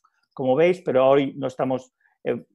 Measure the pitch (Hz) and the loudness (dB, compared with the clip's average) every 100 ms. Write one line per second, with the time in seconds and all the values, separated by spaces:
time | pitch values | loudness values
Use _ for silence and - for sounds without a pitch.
0 | _ _ _ - 131 131 170 180 160 127 | _ _ _ -8 -2 2 2 0 -2 2
1 | 131 139 135 139 135 - 135 127 - _ | 4 4 0 -6 -10 -6 -4 -6 -8 _
2 | _ _ - 123 - | _ _ -6 -6 -8